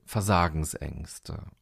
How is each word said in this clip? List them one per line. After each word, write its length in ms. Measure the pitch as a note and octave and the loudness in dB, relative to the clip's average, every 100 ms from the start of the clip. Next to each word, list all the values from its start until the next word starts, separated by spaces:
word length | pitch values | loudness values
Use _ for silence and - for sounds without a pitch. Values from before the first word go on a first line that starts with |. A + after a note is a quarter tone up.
| - | -4
Versagensängste, 1400 | G#2+ G2 F#2 F2 D#2+ D#2 - C#2+ C#2 D2+ - - - - - | 0 4 6 4 2 -2 -4 -8 -8 -10 -12 -10 -10 -10 -18